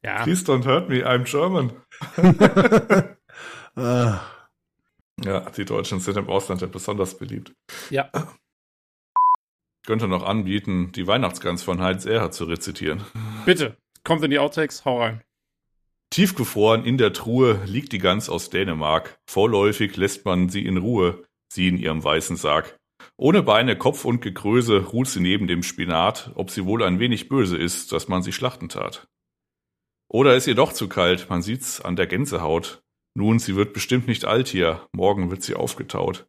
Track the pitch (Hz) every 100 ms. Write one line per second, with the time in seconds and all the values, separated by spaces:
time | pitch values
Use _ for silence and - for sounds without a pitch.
0 | - 98 127 180 - 131 123 143 175 127
1 | 127 127 123 143 175 180 123 - _ -
2 | - - 180 - 214 - 190 214 - 196
3 | - - _ - - - - - 123 123
4 | 120 95 - - _ _ _ _ _ _
5 | _ - 101 95 - - 98 107 95 95
6 | 92 101 98 98 - 90 90 95 - 104
7 | 92 - 95 107 - _ _ - - 135
8 | 139 143 - _ _ _ _ _ _ _
9 | _ - 988 988 _ _ _ _ - 110
10 | 110 92 95 110 95 101 101 92 87 -
11 | 90 113 101 - - 87 - 90 90 95
12 | - 113 90 - 82 82 - 87 82 78
13 | 104 110 110 110 - 165 131 - _ _
14 | - 160 151 143 143 165 151 - 139 123
15 | 113 110 _ _ _ _ _ _ _ _
16 | _ - 190 185 113 107 107 113 117 131
17 | 107 - 113 123 127 104 98 107 - 104
18 | 92 98 - 85 - 90 95 80 76 80
19 | - - - - 110 107 101 104 104 -
20 | 95 - 101 90 90 98 - 92 101 117
21 | 90 87 - _ _ - 92 90 80 78
22 | 73 80 - 82 73 78 - - _ _
23 | - - 131 190 131 107 123 98 127 -
24 | 123 120 107 92 101 120 117 101 90 113
25 | 131 98 90 101 92 87 87 - 87 82
26 | 92 110 - - 92 - 92 113 98 90
27 | 123 110 - 135 98 87 87 - - 80
28 | - 92 92 95 127 - - - - -
29 | _ _ _ _ _ _ _ _ _ _
30 | _ 110 139 127 131 117 151 - 101 101
31 | 87 90 - 87 85 127 - - - 90
32 | 87 92 151 85 80 82 - - _ _
33 | _ - 104 113 117 95 104 - - 127
34 | 123 110 - 110 131 95 85 80 - 92
35 | 92 101 87 92 - - - - - 98
36 | - -